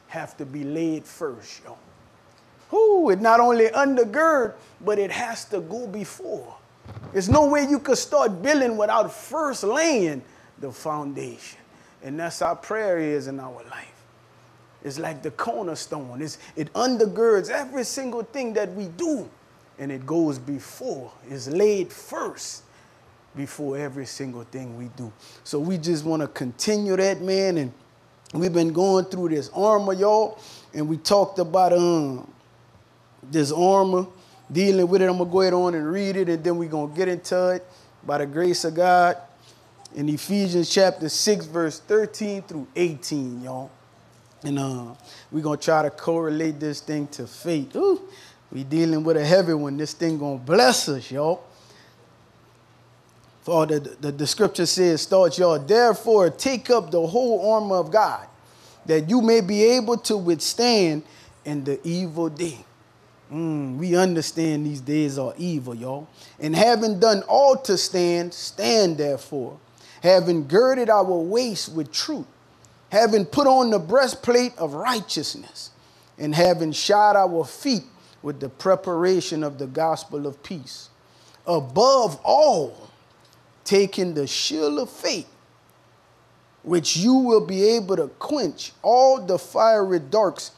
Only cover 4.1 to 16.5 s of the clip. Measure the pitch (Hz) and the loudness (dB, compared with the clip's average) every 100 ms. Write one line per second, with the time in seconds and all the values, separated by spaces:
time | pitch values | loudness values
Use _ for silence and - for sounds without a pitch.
4.1 | 247 320 294 220 - - - 185 208 196 | 2 2 2 0 -6 -20 -10 -4 -2 -2
5.1 | 165 233 226 - 202 160 220 240 208 185 | -6 -8 -10 -8 -8 -8 -10 -10 -12 -12
6.1 | - 370 208 - - _ _ - - - | -14 -12 -12 -12 -20 _ _ -20 -18 -8
7.1 | 196 185 285 285 294 277 285 - 247 - | -4 2 4 4 2 0 0 0 -2 0
8.1 | 285 247 175 240 302 247 220 208 226 214 | 0 0 0 0 2 2 0 0 0 0
9.1 | - - 294 302 233 202 269 330 262 170 | -6 -10 -6 -4 -4 -2 0 2 2 0
10.1 | 139 - _ _ _ 139 120 156 151 143 | -4 -12 _ _ _ -14 -10 -8 -8 -8
11.1 | 135 131 117 - - _ _ _ _ 135 | -10 -12 -14 -20 -20 _ _ _ _ -14
12.1 | 151 170 - 165 170 - 220 208 175 156 | -10 -10 -4 -4 -4 -6 -4 -2 -2 -2
13.1 | 147 135 135 131 120 120 - - _ _ | -4 -6 -10 -14 -18 -18 -18 -20 _ _
14.1 | _ _ _ _ _ _ _ 143 139 160 | _ _ _ _ _ _ _ -14 -10 -10
15.1 | 147 151 151 - 233 185 - - 156 127 | -10 -10 -8 -6 -6 -8 -8 -10 -12 -12
16.1 | 123 156 - - | -12 -12 -12 -14